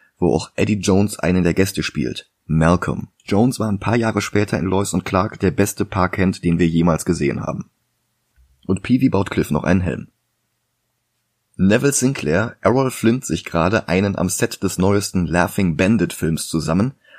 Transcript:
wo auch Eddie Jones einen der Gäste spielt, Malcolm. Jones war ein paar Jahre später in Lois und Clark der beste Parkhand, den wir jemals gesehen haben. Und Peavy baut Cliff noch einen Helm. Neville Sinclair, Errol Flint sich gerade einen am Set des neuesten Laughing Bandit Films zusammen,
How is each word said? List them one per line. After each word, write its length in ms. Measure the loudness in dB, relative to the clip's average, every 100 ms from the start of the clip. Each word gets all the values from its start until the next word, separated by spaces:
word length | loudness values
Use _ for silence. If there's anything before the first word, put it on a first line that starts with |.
| _ _
wo 160 | 0
auch 180 | 0 -2 -2
Eddie 240 | -2 0
Jones 380 | 2 2 2 -2
einen 260 | 0 2
der 100 | 2
Gäste 280 | 2 0 -2
spielt, 480 | -6 -4 -6 -6 -14 _ -2
Malcolm. 640 | 2 4 2 0 -6 -10 _ -2
Jones 340 | 2 2 0
war 100 | -4
ein 100 | -4
paar 160 | -2 0
Jahre 260 | 0 -2
später 380 | -2 -2 -2 -2
in 60 | 0
Lois 280 | -2 -2
und 120 | -4 -2
Clark 340 | 0 -2 0
der 120 | 0
beste 340 | 2 0 -2 -4
Parkhand, 580 | -2 -2 0 0 0
den 160 | 0 2
wir 80 | 2
jemals 380 | 2 2 2 0
gesehen 360 | 0 -2 -2
haben. 280 | -6 -8 -12 _ _ _ _ _ _ _ _ _ -4
Und 180 | -4
Peavy 260 | 0 2 2
baut 220 | 2 0
Cliff 180 | -2 0
noch 140 | 0
einen 180 | 2 2
Helm. 280 | 0 -4 -10 _ _ _ _ _ _ _ _ _ _ _ _ _ _ 0
Neville 380 | 2 4 4
Sinclair, 600 | 2 0 0 -2 0 -2 -2
Errol 300 | 0 2 0
Flint 340 | 0 0 0 -2
sich 200 | -6 -2
gerade 420 | 0 2 0 0
einen 280 | 0 0 0
am 140 | -2
Set 340 | 0 -4 -2
des 140 | -4 0
neuesten 480 | 2 2 0 -2 0
Laughing 500 | 0 0 0 0 2
Bandit 380 | 2 2 0
Films 340 | -2 -2 -2 -4
zusammen, 460 | -4 -2 -2 -2 -6 _